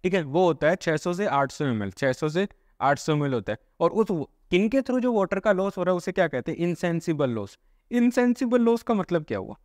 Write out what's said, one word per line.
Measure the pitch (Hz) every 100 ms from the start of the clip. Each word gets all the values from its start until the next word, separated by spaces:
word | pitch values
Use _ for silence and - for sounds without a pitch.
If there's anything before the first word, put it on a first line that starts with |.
ठीक | 185
है, | 185
वो | 147 156 185
होता | 147 151
है | 190
छह | - 156
सौ | 180
से | 175 208
आठ | 143 135
सौ | - 147
एमएल, | 110 101
छह | - 135
सौ | 127 156
से | 160 202 - _ _
आठ | 135 147
सौ | -
एमएल | 151 143
होता | 123 101
है। | 107 _ _
और | 165
उस | 214 220
स्किन | 175 - _ _ 190 214
के | 269
through | 262 254
जो | 247
वाटर | 226 185 196
का | 214
लॉस | 185 196 190
हो |
रहा | 180
है | 180
उसे | 190
क्या | 180 170
कहते | 127 -
हैं? | 156
इनसेंसिबल | 175 170 180 165 165 151 135
लॉस। | 113 101 - _ _ _
इनसेंसिबल | 240 240 247 247 240 254 247
लॉस | 233 233
का | -
मतलब | 220 - 170
क्या | 156 104
हुआ? | - -